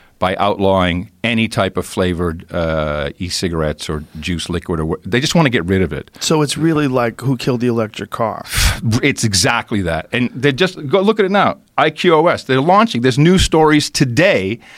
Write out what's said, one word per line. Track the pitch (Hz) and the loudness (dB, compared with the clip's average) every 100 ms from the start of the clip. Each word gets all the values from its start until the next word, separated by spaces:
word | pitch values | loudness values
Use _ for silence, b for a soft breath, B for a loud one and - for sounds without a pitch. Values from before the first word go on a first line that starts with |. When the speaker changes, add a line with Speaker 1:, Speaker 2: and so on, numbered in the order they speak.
| B _ | B _
Speaker 1:
by | 92 95 | -4 0
outlawing | 101 98 98 95 90 87 107 _ | 0 2 2 2 2 -2 -6 _
any | 117 113 110 | -2 0 -2
type | - 95 92 | -2 -2 -4
of | - | -6
flavored, | - 92 85 87 80 - | -2 -2 0 -4 -4 -8
uh, | 87 82 80 76 73 71 - | -6 -2 -2 -2 -4 -6 -6
e-cigarettes | 90 - 95 82 78 73 - | -8 -6 -4 -2 -2 -4 -8
or | 78 76 78 | -8 -10 -12
juice | 78 85 - | -6 -6 -6
liquid | 87 - 82 | -8 -4 -4
or | 80 | -4
wha-, | 80 92 | -6 -4
they | 117 | -4
just | 156 | 0
wanna | - 147 | 0 2
get | 110 | 0
rid | 85 95 | 0 0
of | 87 | 0
it. | 71 - - | -4 -10 -10
Speaker 2:
So | - 160 | -2 0
it's | 143 143 | 0 0
really | 160 151 147 | 0 0 0
like | 127 120 113 | 0 -2 -2
Who | 120 123 | -4 -2
Killed | - 123 | -2 -2
the | 123 | 0
Electric | 117 107 - 104 | -2 -4 -6 -10
Car? | - 113 92 - | -4 -4 -4 -6
Speaker 1:
<sighs> | - - - 120 110 | 0 0 0 -2 0
It's | 143 - | 0 0
exactly | 117 98 135 117 - 107 | 0 0 2 0 -2 -2
that. | 87 80 - | -2 -4 -4
And | 120 120 131 | -2 -2 0
they | 143 | -2
just, | 135 180 160 147 | 2 0 -2 -2
go | 190 | 2
look | 196 220 | 2 2
at | 190 | 2
it | |
now. | 202 135 - _ - | 2 0 -2 _ 0
I | 156 | 0
Q | 160 180 156 | 2 2 4
O | 165 | 4
S, | 120 | 0
they're | - 131 | 0 0
launching. | 151 196 226 117 | 4 4 4 2
There's | 127 120 | 0 4
news | 160 185 | 4 6
stories | - 160 156 151 - | 4 4 4 4 0
today | - 127 117 185 135 95 113 B | 0 0 2 2 2 0 -4 B